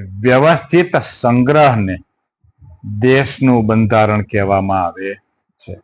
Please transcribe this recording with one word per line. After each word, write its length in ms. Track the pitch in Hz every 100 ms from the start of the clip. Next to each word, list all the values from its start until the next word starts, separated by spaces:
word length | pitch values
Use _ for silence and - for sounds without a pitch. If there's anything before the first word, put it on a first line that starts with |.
| 95 98
વ્યવસ્થિત 720 | 120 127 151 165 - 170 180 151
સંગ્રહને 1000 | - - 120 123 123 151 143 113 95 92 - _ _ _ _ _ - - 104 104
દેશનું 680 | 127 135 135 - 131 123 107
બંધારણ 560 | 110 110 110 107 107
કહેવામાં 640 | 101 107 98 98 98 95
આવે 320 | 87 92 98 98 _ _ _ _
છે. 200 | - 95